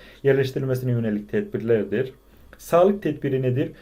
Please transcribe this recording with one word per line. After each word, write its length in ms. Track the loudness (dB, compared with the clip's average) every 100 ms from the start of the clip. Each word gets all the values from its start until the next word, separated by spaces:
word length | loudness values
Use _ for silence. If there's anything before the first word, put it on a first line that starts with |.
| -20 -2
yerleştirilmesine 680 | 2 2 2 -2 -2 -2 0
yönelik 400 | -2 0 -4 -2
tedbirlerdir. 840 | -4 -4 -6 0 0 2 -2 -4 -8 _ _ -20 -20
Sağlık 460 | 0 4 4 2
tedbiri 380 | -2 -4 -2 0
nedir? 300 | 0 0 -2 -6